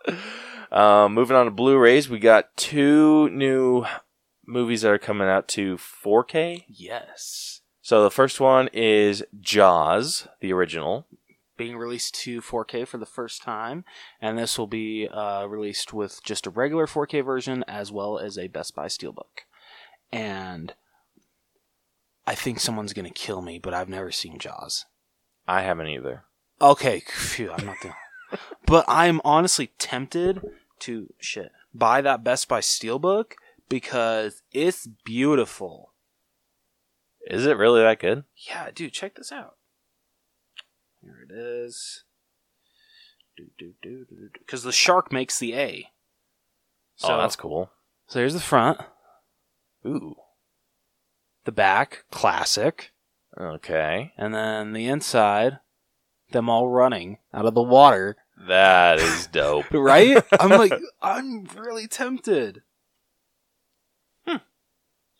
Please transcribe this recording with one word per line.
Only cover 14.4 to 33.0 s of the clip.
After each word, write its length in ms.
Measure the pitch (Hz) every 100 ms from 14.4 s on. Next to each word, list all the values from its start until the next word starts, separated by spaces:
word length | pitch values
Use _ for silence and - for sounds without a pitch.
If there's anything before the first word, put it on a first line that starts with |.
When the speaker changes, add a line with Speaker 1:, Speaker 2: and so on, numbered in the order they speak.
| 117 -
Speaker 2:
will 100 | 107
be, 400 | 110 110 110 107
uh, 380 | 107 104 98 101
released 460 | 107 104 104 -
with 300 | 107 101 -
just 240 | - 104 -
a 40 |
regular 360 | 104 139 160 151
four 200 | 151 147
K 140 | 151
version 440 | 131 127 123 127 -
as 240 | 104 101
well 280 | 104 101 104
as 200 | 101 98
a 80 | 92
Best 260 | 80 80 -
Buy 100 | 76
Steelbook. 540 | - 78 - - - - _ _ - - _ _
And 600 | 117 107 95 92 87 82 - _ _ _ _ _ _ _ _ _ _ _ _ _ _ -
I 80 |
think 260 | - 139 110
someone's 320 | - 110 104
gonna 180 | 101 87
kill 320 | - - 95
me, 160 | 87 87
but 160 | 92
I've 140 | 87 92
never 240 | 95 92
seen 260 | - 90 80
Jaws. 480 | - - - - - _ _ _ _ _ -
Speaker 1:
I 140 | 92
haven't 260 | 95 82 78
either. 360 | 69 65 62 _ _ _ -
Speaker 2:
Okay, 380 | 143 143 135 98
phew, 500 | - - - - 101
I'm 140 | 85 101
not 100 | 95
the 100 | 92 - - - -
<laughs> 360 | - - - -
But 180 | 160 -
I'm 340 | 143 175 160
honestly 480 | 147 151 180 - 127 -
tempted 640 | - 127 135 170 180 190 202 - _ -
to, 320 | - 113 98 _
shit, 320 | - 107 90 _ _
buy 260 | 117 113 131
that 220 | 139 123
Best 240 | 117 131 -
Buy 120 | 117
Steelbook 720 | - - 110 131